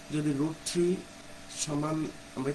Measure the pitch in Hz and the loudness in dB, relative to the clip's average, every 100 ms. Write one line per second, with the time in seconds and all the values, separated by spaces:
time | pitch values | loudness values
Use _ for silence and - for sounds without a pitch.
0 | - 151 151 139 156 156 - 175 175 190 | -2 2 2 4 2 0 0 4 4 4
1 | - - - - - - 151 147 151 156 | -2 -14 -14 -14 -12 -6 0 2 2 0
2 | 151 - - 127 135 | -2 -6 -10 -2 -2